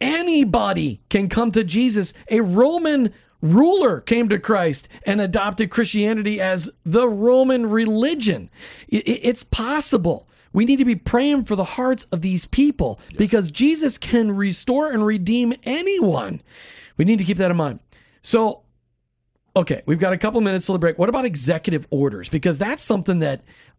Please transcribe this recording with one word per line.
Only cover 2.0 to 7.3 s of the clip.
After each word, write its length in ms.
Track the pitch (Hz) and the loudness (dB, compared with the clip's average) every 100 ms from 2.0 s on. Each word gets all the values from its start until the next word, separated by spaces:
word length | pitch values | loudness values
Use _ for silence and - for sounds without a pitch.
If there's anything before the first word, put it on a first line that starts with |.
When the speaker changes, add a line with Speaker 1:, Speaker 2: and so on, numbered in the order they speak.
| 185 - - | -4 -8 -2
Speaker 1:
A 100 | 226 | 0
Roman 720 | 208 180 262 339 320 294 226 - _ - | 2 4 4 4 0 2 0 -4 _ -6
ruler 600 | 156 185 320 392 277 156 | 2 6 6 4 2 0
came 280 | - 233 233 | 0 0 2
to 100 | 202 | 0
Christ 500 | - 208 175 139 - - - | 0 0 0 -2 -8 -10 -4
and 140 | 208 | -2
adopted 500 | 190 202 202 185 208 | 0 -2 -2 -2 -4
Christianity 680 | - 214 208 208 220 208 208 | -2 -2 0 0 0 -2 -2
as 300 | 190 185 170 - | -2 -2 -6 -10
the 240 | 165 196 247 | -2 0 2
Roman 640 | 208 226 | 0 2